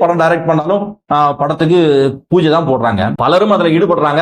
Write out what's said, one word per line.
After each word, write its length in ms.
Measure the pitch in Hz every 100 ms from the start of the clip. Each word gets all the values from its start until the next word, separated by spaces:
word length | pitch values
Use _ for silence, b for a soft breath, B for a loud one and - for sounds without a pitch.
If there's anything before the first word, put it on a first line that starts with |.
படம் 180 | 170 170
டைரக்ட் 260 | 165 170 160
பண்ணாலும், 340 | 156 160 196 208 - -
ஆ, 20 | 147 147 139
படத்துக்கு 380 | 147 156 160 180 156 139 135 135 -
பூஜை 200 | 180 160 160
தான் 120 | 143
போடுறாங்க, 320 | 127 117 101 101 -
பலரும் 320 | 120 180 208 190
அதுல 160 | 170 160
ஈடுபடுறாங்க, 440 | 190 170 151 147